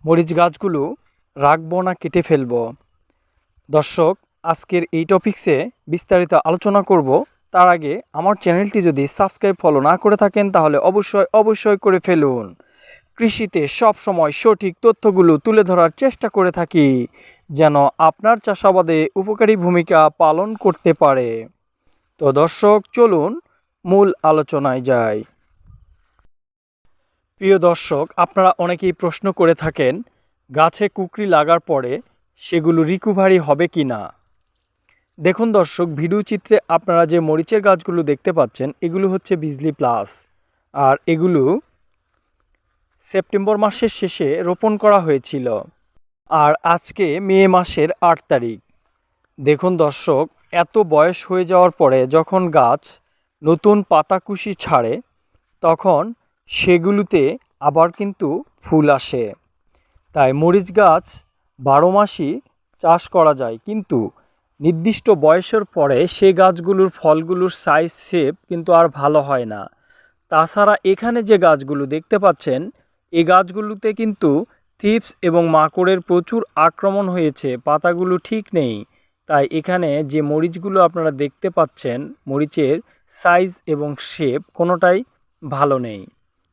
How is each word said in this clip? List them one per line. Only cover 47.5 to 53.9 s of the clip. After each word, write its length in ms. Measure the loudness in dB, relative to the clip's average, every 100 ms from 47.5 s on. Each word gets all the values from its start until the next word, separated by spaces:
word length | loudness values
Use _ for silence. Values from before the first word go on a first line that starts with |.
| 4 0 -2 -2 0
আট 180 | 0 0 _
তারিখ। 320 | -2 -2 -10 _ _ _ _ _ _ _ -4
দেখুন 340 | 0 0 0 0
দর্শক, 480 | -2 -2 -2 0 -2 _ _
এত 220 | -4 0 0 2
বয়স 320 | 2 2 0 -6
হয়ে 200 | -4 0
যাওয়ার 260 | 4 4
পরে 280 | 4 2 4 2
যখন 340 | 0 0 -2 0
গাছ 320 | 2 2 0 -6 -20 _ _ _ _
নতুন 360 | -2 2 2 2
পাতাকুশি 600 | 2